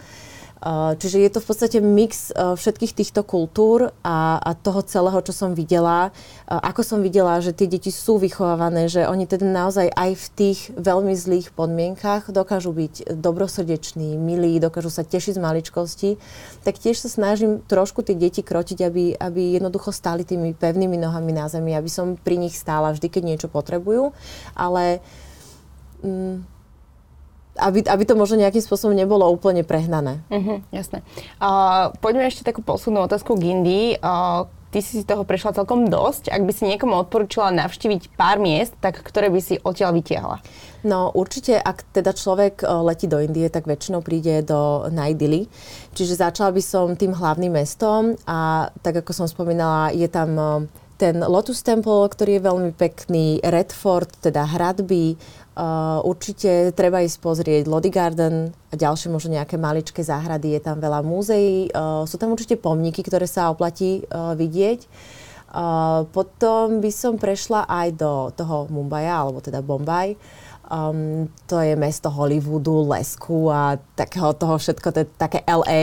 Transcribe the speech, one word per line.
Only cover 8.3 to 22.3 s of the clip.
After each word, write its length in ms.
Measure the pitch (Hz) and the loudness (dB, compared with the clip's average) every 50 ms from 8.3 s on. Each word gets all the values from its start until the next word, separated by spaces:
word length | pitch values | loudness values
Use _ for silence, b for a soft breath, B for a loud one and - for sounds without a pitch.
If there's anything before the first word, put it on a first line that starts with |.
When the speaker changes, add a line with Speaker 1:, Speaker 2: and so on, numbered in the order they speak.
| - - 196 175 170 165 170 170 170 165 165 170 | 0 0 0 0 2 2 0 0 2 2 0 2
Speaker 1:
že 160 | 170 180 165 | 2 2 2
oni 240 | - 185 190 190 165 | 2 2 0 0 0
teda 160 | - 180 196 | 0 0 0
naozaj 480 | 190 190 180 175 196 190 196 180 175 | 0 2 2 0 0 2 2 2 2
aj 200 | - - 180 185 190 | 2 2 0 0 -2
v 140 | 185 - - | -4 -8 -14
tých 280 | - - 208 196 196 190 - - | -2 2 2 2 2 0 -6 -12
veľmi 400 | 240 - 170 196 180 185 202 196 | -12 -2 0 2 2 2 2 2
zlých 400 | 190 180 175 185 180 175 175 - | 0 -2 0 0 0 0 0 -4
podmienkach 800 | - - 165 165 165 165 170 180 190 190 - 208 202 208 208 - | -6 -4 -2 -2 0 -2 -2 -2 -4 -4 -2 -2 -2 -2 -2 -2
dokážu 400 | 190 190 190 190 214 190 175 180 | -2 -2 0 0 -2 -2 -2 -4
byť 400 | 160 160 160 151 - - - - | -4 -2 -4 -4 -6 -10 -10 -8
dobrosrdeční, 1040 | 170 160 156 175 165 175 196 185 - - 180 165 165 156 - - - 165 156 151 151 | -8 -2 0 0 0 0 -2 -4 -2 -6 -4 -2 -2 -4 -4 -8 -8 -6 -6 -4 -4
milí, 400 | 156 165 165 170 175 175 170 165 | -2 -2 -2 0 2 2 2 2
dokážu 320 | 165 160 165 160 175 165 170 | 2 2 0 -2 -4 -6 -6
sa 160 | 165 - 160 | -6 -6 -6
tešiť 320 | - - 180 180 - 196 | -2 -2 -4 -2 -2 -4
z 80 | 190 175 | -2 -2
maličkosti, 640 | 160 160 165 165 - - 180 175 165 - - - 196 208 208 B B B B B B B B - | -2 -2 -2 -4 -4 -6 -6 -6 -6 -6 -4 -2 -2 -2 -2 B B B B B B B B -4
tak 160 | 202 196 - | -4 -4 -2
tiež 160 | - 226 233 | -2 -2 -2
sa 160 | - - 247 | -2 -4 -6
snažím 480 | - - 208 196 208 208 220 220 214 220 | -4 -2 0 0 2 2 2 0 0 -2
trošku 400 | - - 208 190 190 196 - - | -2 0 2 2 2 2 0 -6
tie 160 | 233 - 202 | -2 -2 0
deti 240 | 170 175 175 170 - | 2 2 0 0 -2
krotiť, 480 | 170 - - 165 170 - 190 170 180 175 | -6 -2 -2 -2 -2 -2 -4 -2 -2 -2
aby, 320 | 170 180 175 175 - - | 0 0 0 0 0 -2
aby 400 | - 180 170 180 180 180 175 180 | -6 -4 -2 -2 0 0 0 0
jednoducho 320 | 185 185 180 190 - 208 | 0 0 -4 -4 -6 -6
stáli 320 | 196 - - 180 170 170 180 | -8 -4 -4 -4 -2 -2 -4
tými 320 | - 185 175 165 165 160 | -4 -2 -2 -2 -4 -4
pevnými 400 | - - 170 165 190 190 185 180 | -2 -2 0 0 2 0 0 0
nohami 400 | 175 165 165 165 165 165 160 160 | -2 -2 -2 -4 -4 -2 -2 -2
na 160 | 156 151 156 | -2 -4 -4
zemi, 240 | 160 165 160 160 160 | -4 -4 -4 -2 -2
aby 160 | 156 151 165 | -2 -4 -4
som 240 | - - 180 180 180 | -4 -4 -4 -4 -4
pri 240 | 175 - 185 | -6 -4 -2